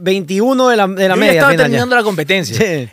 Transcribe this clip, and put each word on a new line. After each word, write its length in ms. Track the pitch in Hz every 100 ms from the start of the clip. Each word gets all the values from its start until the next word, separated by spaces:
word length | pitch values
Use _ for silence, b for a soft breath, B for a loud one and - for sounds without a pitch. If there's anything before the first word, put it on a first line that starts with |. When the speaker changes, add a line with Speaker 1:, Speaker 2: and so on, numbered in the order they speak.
Speaker 1:
veintiuno 680 | 180 190 160 190 240 262 254
de 80 | 220
la, 100 | 190
de 80 |
la 60 | 190
Speaker 2:
Yo 60 | 190
ya 80 | 185
Speaker 1:
media, 160 | 214
Speaker 2:
estaba 180 | 165 -
Speaker 1:
final, 80 | 170
ya. 60 |
Speaker 2:
terminando 320 | 147 139 247 247
la 60 |
competencia. 520 | 214 170 147 190 127 110
Speaker 1:
Sí. 320 | 214 151 117